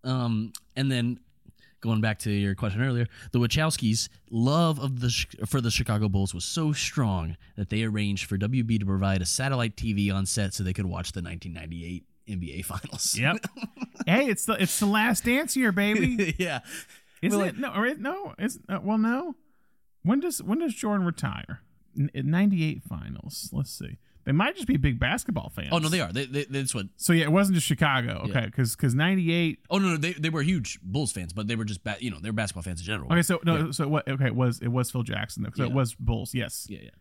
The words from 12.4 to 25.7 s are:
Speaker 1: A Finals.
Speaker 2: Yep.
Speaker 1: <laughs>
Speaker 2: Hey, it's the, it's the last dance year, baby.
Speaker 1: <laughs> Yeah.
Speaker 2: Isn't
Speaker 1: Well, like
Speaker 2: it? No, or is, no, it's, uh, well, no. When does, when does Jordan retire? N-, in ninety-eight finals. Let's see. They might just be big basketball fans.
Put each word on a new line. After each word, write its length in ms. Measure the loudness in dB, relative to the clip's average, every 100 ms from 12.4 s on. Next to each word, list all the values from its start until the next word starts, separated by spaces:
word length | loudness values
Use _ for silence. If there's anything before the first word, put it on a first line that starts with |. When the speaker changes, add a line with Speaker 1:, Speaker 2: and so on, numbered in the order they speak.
| -6
Speaker 1:
A 100 | -8
Finals. 540 | -8 -8 -10 -4 -2 0
Speaker 2:
Yep. 260 | 0 0 -4
Speaker 1:
<laughs> 60 | -10 -14 -10 -14 -6 2
Speaker 2:
Hey, 220 | 2 4
it's 180 | 0 0
the, 80 |
it's 240 | 0 0 2
the 80 | 2
last 380 | 4 2 2
dance 300 | 2 2 0 2
year, 140 | 2
baby. 640 | 2 2 2 2 2 0 0
Speaker 1:
<laughs> 20 |
Yeah. 220 | -4 -4 -8 -16 -16 -20 _ _
Speaker 2:
Isn't 160 | 0 2
Speaker 1:
Well, 100 | 0
like 100 | -2
Speaker 2:
it? 40 |
No, 120 | -4
or 100 | 0
is, 140 | 0 -2
no, 340 | -6 -6 -8 -4
it's, 200 | -6 -6 -6
uh, 100 | -4
well, 140 | 0 2
no. 380 | 2 0 -2 -10 _ _ _ _ _ _
When 180 | 2 2
does, 220 | 2 -4
when 160 | -2 0
does 140 | 0
Jordan 300 | -2 0 0 0
retire? 540 | -2 -4 -4 -10 -14 _ _ _ -2
N-, 120 | -2
in 160 | 0 0
ninety-eight 520 | 4 4 4 0 -2
finals. 680 | -8 -8 -8 -10 -10 -12 -6
Let's 180 | -4 -4 -6
see. 220 | -12 -12 _ _
They 80 | 0
might 240 | 2 2 0
just 100 | 0
be 80 | 4
big 220 | 4 4
basketball 480 | 2 0 0 -4 -4
fans. 200 | -8 0